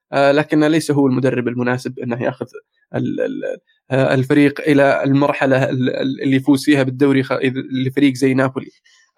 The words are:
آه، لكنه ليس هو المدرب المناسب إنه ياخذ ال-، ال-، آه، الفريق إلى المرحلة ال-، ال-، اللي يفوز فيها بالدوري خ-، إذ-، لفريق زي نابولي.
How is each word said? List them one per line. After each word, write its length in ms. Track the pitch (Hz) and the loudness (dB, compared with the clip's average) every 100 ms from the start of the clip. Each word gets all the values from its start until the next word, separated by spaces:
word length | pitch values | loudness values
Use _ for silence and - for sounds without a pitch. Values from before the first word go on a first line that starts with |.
| _ | _
آه، 200 | 135 139 | 0 2
لكنه 360 | 143 151 156 151 | 2 2 2 2
ليس 240 | 160 156 | 2 0
هو 160 | 143 135 | 2 2
المدرب 400 | 127 131 123 120 | 2 0 0 -2
المناسب 520 | 120 123 123 127 131 | -2 -2 -2 -6 -8
إنه 240 | 127 120 | -6 -4
ياخذ 220 | 127 - 120 - - _ _ - | -4 -6 -10 -16 -20 _ _ -6
ال-، 260 | 62 50 | -6 -4
ال-، 380 | 55 52 50 50 _ _ - | -4 -6 -8 -10 _ _ -4
آه، 220 | 131 135 | 0 2
الفريق 480 | 131 131 147 143 - | 0 2 2 2 2
إلى 420 | 160 139 139 80 | 0 4 4 2
المرحلة 680 | 139 139 143 139 139 131 127 | 2 2 2 0 0 2 0
ال-، 200 | 135 127 | -2 -2
ال-، 320 | - 135 - | -2 -4 -4
اللي 120 | 139 135 | -2 0
يفوز 300 | 135 135 - | 2 2 2
فيها 180 | 143 | 2
بالدوري 400 | 131 127 143 135 | 0 0 2 2
خ-، 100 | 131 | 0
إذ-، 540 | 123 131 131 - 131 131 | -2 -2 -4 -6 -6 -4
لفريق 260 | 131 143 | 0 0
زي 200 | 123 135 | 2 0
نابولي. 380 | 131 131 - - - _ _ _ | 0 0 -4 -12 -16 _ _ _